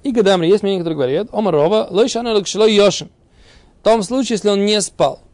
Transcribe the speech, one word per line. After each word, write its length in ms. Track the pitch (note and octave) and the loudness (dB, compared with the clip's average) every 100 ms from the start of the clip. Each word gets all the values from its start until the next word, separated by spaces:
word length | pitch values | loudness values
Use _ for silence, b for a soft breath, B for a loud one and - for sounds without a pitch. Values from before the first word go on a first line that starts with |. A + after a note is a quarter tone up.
И 80 | C#4+ | -2
Гадамри, 360 | A#3+ G3 F#3+ E3 | 0 2 2 2
есть 160 | G3+ | 2
мнение, 180 | G3 F#3+ | 0 -4
которое 140 | E3 D#3 | -4 -2
говорит, 340 | B2+ D3+ A3 | -2 -2 -4
Омар 220 | - G#3+ | -4 -2
Рова, 340 | D3+ D#3 G#3+ - | 2 2 0 -2
лой 200 | F#3+ C4 | 0 0
шана 240 | A3+ A#3+ | -2 -2
лак 120 | G#3+ F#3+ | -4 -4
шело 220 | F#3+ A3 | 0 2
йошен. 420 | G#3 G3+ - - _ _ b b b b _ | 4 2 0 -10 _ _ b b b b _
В 40 | |
том 200 | G3+ A3+ | 0 0
случае, 320 | F#3 B3+ A#3+ A3 | 0 -4 -2 -2
если 140 | G3+ | 0
он 160 | G3+ G3+ | 0 0
не 140 | G#3+ | 0
спал. 400 | - _ D3 C#3+ _ | -4 _ -2 -2 _